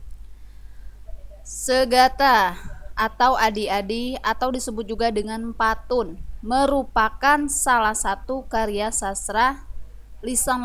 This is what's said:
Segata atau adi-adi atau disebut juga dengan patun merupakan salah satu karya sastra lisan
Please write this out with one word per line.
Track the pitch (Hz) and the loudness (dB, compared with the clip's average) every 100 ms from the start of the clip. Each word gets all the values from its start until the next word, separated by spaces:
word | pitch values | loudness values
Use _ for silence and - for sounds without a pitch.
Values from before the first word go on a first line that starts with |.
| - - - - - - - - - - - - - - | -12 -12 -14 -16 -16 -16 -16 -14 -14 -14 -10 -10 -12 -16
Segata | - - - 254 254 254 254 254 269 226 180 175 - - - | -14 -6 0 2 6 6 6 6 4 6 4 -2 -10 -10 -8
atau | - 220 - 254 | -2 -2 2 2
adi-adi | 262 220 208 208 202 196 226 247 262 | 4 2 0 -2 -2 -2 -4 -4 -2
atau | 214 226 254 | -2 0 -2
disebut | 254 254 220 214 | -2 -4 -6 -6
juga | 220 233 | -2 0
dengan | 214 214 220 233 | 0 -2 -6 -6
patun | - 220 220 - 247 214 - - - | 0 0 0 0 -2 -2 -6 -8 -8
merupakan | 214 254 277 277 254 233 220 - 277 302 294 | 0 2 4 2 2 2 2 2 4 4 2
salah | - - 240 214 214 | 0 4 4 4 0
satu | 202 196 - 262 - | -2 -2 -4 -6 -2
karya | 220 220 202 214 | -2 0 0 -2
sastra | 226 196 196 - 208 254 277 - - - - - - | -2 -4 -4 -2 2 2 0 -8 -8 -10 -12 -16 -10
lisan | 233 247 - 254 | -4 0 0 0